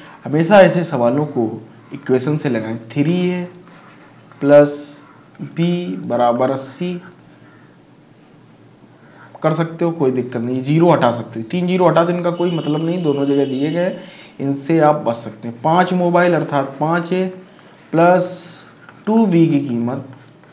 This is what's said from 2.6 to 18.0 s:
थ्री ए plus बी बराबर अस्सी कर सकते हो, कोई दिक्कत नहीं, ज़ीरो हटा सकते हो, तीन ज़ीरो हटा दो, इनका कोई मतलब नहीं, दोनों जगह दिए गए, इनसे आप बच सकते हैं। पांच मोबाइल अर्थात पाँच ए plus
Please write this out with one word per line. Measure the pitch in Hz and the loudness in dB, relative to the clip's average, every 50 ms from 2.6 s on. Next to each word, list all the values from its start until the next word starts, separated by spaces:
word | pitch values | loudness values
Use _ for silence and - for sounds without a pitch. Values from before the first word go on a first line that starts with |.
| 110 110 117 117 - - | -4 -6 -8 -10 -10 -8
थ्री | - 143 143 160 175 180 | -4 -2 0 0 0 0
ए | 180 180 180 180 175 175 - - - - - - - - - - - - - - - - - - | 0 -2 -2 -4 -6 -10 -12 -20 -20 -20 -20 -20 -20 -20 -20 -20 -20 -20 -20 -20 -20 -20 -10 -2
plus | 143 143 147 147 147 143 - - - - - - - - - - - - - - | 4 8 8 8 8 6 2 -8 -14 -18 -20 -20 -20 -20 -20 -20 -20 -20 -16 -14
बी | - 143 - 165 170 175 175 175 180 180 185 - | -14 -10 -4 -2 0 0 0 -2 -4 -8 -8 -8
बराबर | - 117 120 120 120 120 120 123 131 135 | -6 -4 0 2 2 2 2 2 0 -2
अस्सी | 135 131 - - - - 180 180 180 175 - - - - - - - - - - - - - - - _ - _ - _ _ _ - _ - - - - - - - _ - - _ _ - - - _ - - - - - - - - | -2 -4 -8 -12 -10 -8 -8 -6 -8 -8 -12 -16 -20 -20 -20 -20 -20 -20 -20 -20 -20 -20 -20 -20 -20 _ -20 _ -20 _ _ _ -20 _ -20 -20 -20 -20 -20 -20 -20 _ -20 -20 _ _ -20 -20 -20 _ -20 -20 -20 -20 -20 -20 -8 -2
कर | - 156 160 | 0 0 0
सकते | 156 165 160 - - 175 | 0 -4 -4 -4 -4 -4
हो, | 170 | -4
कोई | 165 170 143 131 | -2 0 0 0
दिक्कत | 123 123 120 123 - | 0 -2 -4 -6 -6
नहीं, | 120 117 123 127 131 127 | -6 -6 -4 -6 -4 -2
ज़ीरो | 139 151 160 170 175 | 0 2 4 4 4
हटा | 156 135 131 120 | 4 4 2 0
सकते | 117 117 117 - - 113 | 0 -2 -8 -10 -10 -12
हो, | 113 | -10
तीन | - - 180 175 | -6 -4 -4 -2
ज़ीरो | 175 185 180 180 160 | 0 0 2 2 4
हटा | 156 165 170 | 4 2 2
दो, | 175 | 0
इनका | 175 175 175 175 | -2 -2 -2 -4
कोई | 170 170 175 180 | -2 -2 -2 -2
मतलब | 170 160 - 143 151 156 165 | -2 -4 -4 -2 -2 -2 -2
नहीं, | 165 175 185 | -4 -4 -2
दोनों | 170 151 139 143 139 | -2 -2 0 0 0
जगह | 139 139 143 139 | 0 0 0 0
दिए | 131 127 131 143 160 | -2 -2 -4 -2 -2
गए, | 165 175 175 190 - - - - - - - - - - | -2 -2 -2 -4 -4 -8 -14 -18 -20 -20 -20 -20 -12 -8
इनसे | 135 139 139 139 - - 165 165 | -6 -4 -4 -4 -2 0 2 4
आप | 151 151 151 151 - | 4 4 2 2 -2
बच | 113 117 | -4 -4
सकते | - - 113 104 - - 117 | -6 -8 -14 -14 -12 -14 -14
हैं। | 117 - | -10 -4
पांच | - 156 165 180 185 185 185 | -2 0 2 2 2 2 0
मोबाइल | 180 175 175 170 175 180 180 170 | 0 0 2 2 4 4 4 2
अर्थात | 151 143 - 147 143 139 135 - - | 0 -2 -2 -2 -2 -4 -4 -4 -4
पाँच | 151 156 170 175 170 170 | -2 -2 -2 -2 -2 -2
ए | 185 185 185 185 - - - - - - - - - - - - | -2 -4 -4 -4 -8 -14 -20 -20 -20 -20 -20 -20 -20 -20 -10 -2
plus | - 160 | 2 4